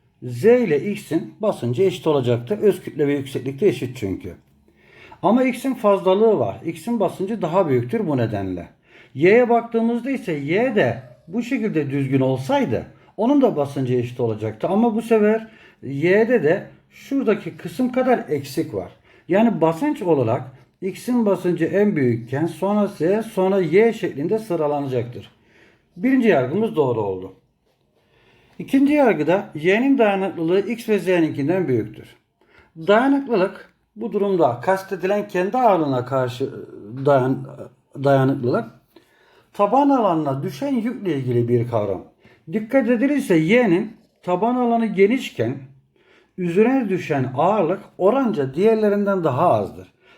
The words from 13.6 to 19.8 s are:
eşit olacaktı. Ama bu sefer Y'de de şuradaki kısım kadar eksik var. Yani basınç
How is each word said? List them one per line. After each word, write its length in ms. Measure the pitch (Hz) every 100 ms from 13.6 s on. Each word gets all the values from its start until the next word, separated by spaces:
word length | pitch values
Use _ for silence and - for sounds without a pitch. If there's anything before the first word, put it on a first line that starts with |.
| 135 139 127
eşit 260 | 123 120 -
olacaktı. 480 | 117 107 107 107 165
Ama 260 | 202 233
bu 80 | 214
sefer 460 | 226 226 208 220 220 - - _
Y'de 600 | 127 139 170 202 226 240
de 240 | 147 190 - - _
şuradaki 680 | - - 277 214 196 160 -
kısım 360 | 180 - 254
kadar 320 | 254 254 240 -
eksik 460 | 143 - - 147
var. 180 | 101 90 - _ _ -
Yani 320 | 190 233 170
basınç 420 | 160 160